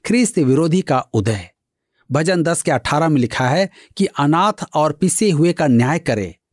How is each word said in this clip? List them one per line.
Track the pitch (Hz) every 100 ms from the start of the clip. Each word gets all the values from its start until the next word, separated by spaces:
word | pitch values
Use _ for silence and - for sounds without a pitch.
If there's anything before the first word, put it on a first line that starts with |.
| -
ख्रिस्त | 240 240 -
विरोधी | 127 135 165 180
का | - 131 -
उदय। | 113 101 104 87 _ _ _ _ _ _
भजन | 139 160 180
दस | 160 165
के | -
अठारह | 131 - 147 160
में | 139
लिखा | 123 - 127
है | 160 196 - - -
कि | 196
अनाथ | - 143 165 202 - -
और | 156 151
पिसे | 151 185 - 214
हुए | 147 170
का | 170 151
न्याय | 120 123 165
करे, | - 110 92 - _